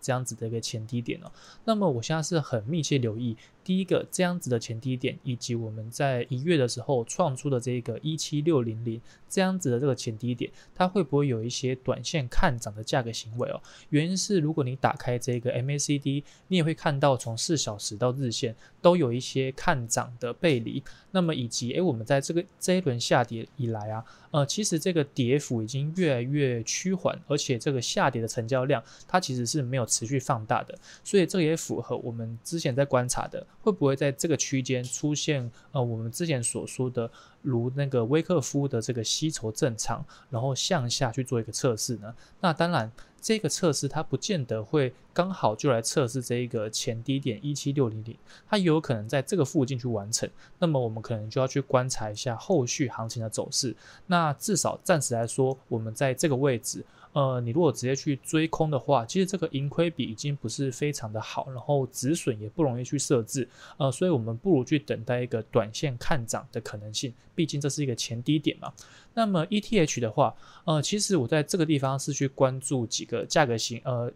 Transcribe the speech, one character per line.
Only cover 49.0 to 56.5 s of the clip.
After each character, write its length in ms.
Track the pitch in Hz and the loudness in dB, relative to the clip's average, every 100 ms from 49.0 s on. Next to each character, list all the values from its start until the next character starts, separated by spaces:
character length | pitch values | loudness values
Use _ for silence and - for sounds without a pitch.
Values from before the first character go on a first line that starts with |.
| 107 | 0
在 140 | 143 | -2
这 160 | 131 190 | 0 2
个 80 | |
附 200 | 139 165 | 2 2
近 140 | 127 131 | 0 0
去 80 | 123 | -2
完 240 | 110 98 | -4 -2
成。 180 | - 104 - - - | -2 -4 -8 -20 -2
那 80 | 175 | 0
么 140 | 139 | 2
我 80 | 117 | 0
们 140 | 110 | -4
可 120 | - 113 | -6 -6
能 120 | 107 | -4
就 120 | 131 | 0
要 60 | 131 | 0
去 140 | 143 | 0
观 280 | 131 127 127 | 2 2 2
察 220 | - 110 | -2 -6
一 40 | |
下 220 | 104 131 113 | -4 -4 -4
后 300 | - 180 123 | 2 2 2
续 220 | - 127 | 0 -2
行 200 | - 113 | -4 -6
情 140 | 120 | -6
的 60 | 113 | -6
走 200 | - 104 | -4 -4
势。 240 | - 127 - - - - | -2 -2 -4 -12 -16 0
那 260 | 175 160 | 2 2
至 220 | 139 - 190 | 0 0 0
少 220 | 113 - | 0 -2
暂 180 | - 170 | 2 2
时 140 | - | 2
来 120 | 117 117 | 0 0
说， 300 | - 131 131 - | 0 0 0 -4
我 100 | 117 | -4
们 160 | 110 | -4
在 200 | 110 139 | -2 0
这 140 | 127 170 | 2 2
个 60 | |
位 240 | 127 143 | 2 2